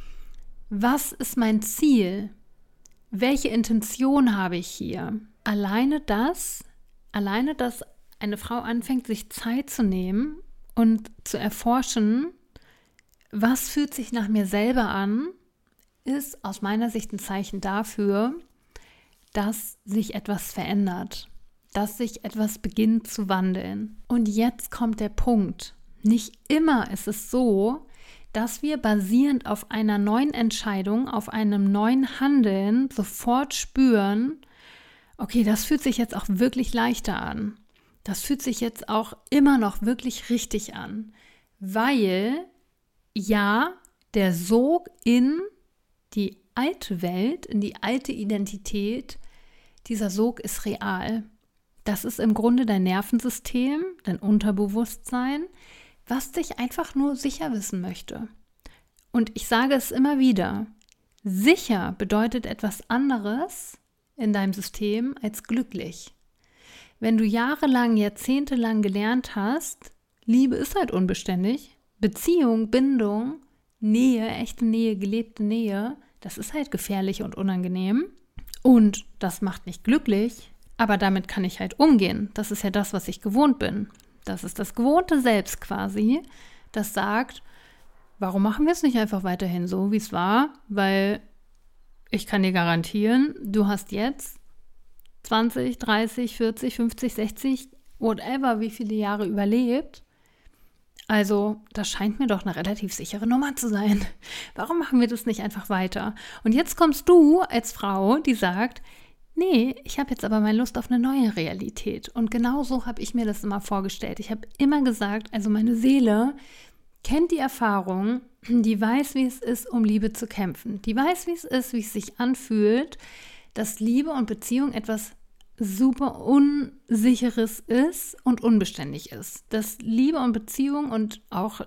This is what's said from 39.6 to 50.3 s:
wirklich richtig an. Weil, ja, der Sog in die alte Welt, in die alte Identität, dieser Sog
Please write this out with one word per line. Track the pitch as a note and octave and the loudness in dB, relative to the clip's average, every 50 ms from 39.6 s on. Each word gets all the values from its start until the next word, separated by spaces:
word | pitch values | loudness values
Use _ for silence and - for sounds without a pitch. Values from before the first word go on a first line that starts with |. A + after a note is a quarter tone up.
| G#3+ G3+ G3 - G3+ | 2 0 -2 -2 0
wirklich | A#3 B3+ B3 - B3+ - - - - | -2 -2 -2 -4 -8 -8 -8 -4 -2
richtig | A#3+ A#3 - - G#3+ G#3 G#3+ - G#3 | -2 -2 -2 -4 -6 -6 -6 -6 -12
an. | - - - G3+ A3 G#3+ G#3+ - _ _ _ _ _ _ _ _ _ | -12 -12 -10 -10 -10 -12 -12 -16 _ _ _ _ _ _ _ _ _
Weil, | G3 F#3+ G3 A3 A#3 C4+ C#4 A#3+ G#3 F#3 F#3 F#3 G3+ A#3 C4+ E4 F#4 - _ _ _ _ _ _ _ _ _ _ _ _ - | -12 -6 -2 0 0 2 2 2 2 2 2 0 0 0 -2 -4 -6 -10 _ _ _ _ _ _ _ _ _ _ _ _ -8
ja, | A3 F#3 G3 G#3+ G#3 G3+ G3+ G#3+ A#3 D4 F4+ F#4 - _ _ _ _ _ _ - | -8 -2 0 2 2 2 2 2 2 2 0 -4 -10 _ _ _ _ _ _ 0
der | G#3+ G3 F#3 F3 | 2 2 2 2
Sog | E3 F3 F#3 A3+ A#3 B3+ D4 E4+ F4 - - _ _ - | 0 0 2 4 4 6 4 2 2 0 -4 _ _ 2
in | A#3 A#3+ B3 B3 C4+ D4+ E4+ F#4+ G#4+ _ _ _ _ _ _ _ _ _ _ _ _ - | 4 6 6 6 4 2 0 -4 -8 _ _ _ _ _ _ _ _ _ _ _ _ -6
die | G#3+ G3 F#3+ - _ _ _ - | -4 -4 -4 -6 _ _ _ -4
alte | A#3+ C4 D#4+ F#4+ - - - F#3+ E3+ F3+ | -2 -2 -2 -2 -6 -6 -6 -6 -4 -4
Welt, | F3 F3+ F#3 G#3 C4 E4+ - - | -4 -2 0 0 0 -2 -4 -8
in | - - G3+ | -4 -2 -2
die | G3+ G#3 - - - | -2 -2 -6 -6 -4
alte | G#3 B3 C4+ C4 - - | -2 -2 -2 -4 -6 -8
Identität, | - G#3 G3+ G#3+ G3 G3+ G3 G3+ G3 - - - G3+ G3+ G#3 A#3+ C4 - - - - - - - - - - _ - _ _ _ _ _ | -6 -4 -2 -2 -2 -2 -4 -8 -10 -8 -4 -4 -2 -2 -2 -4 -4 -8 -10 -14 -14 -16 -16 -18 -20 -20 -20 _ -20 _ _ _ _ _
dieser | - A#3 G3+ G#3+ G3 | -8 -4 -4 -2 -2
Sog | F3+ G#3 A3 A#3+ | 0 2 0 0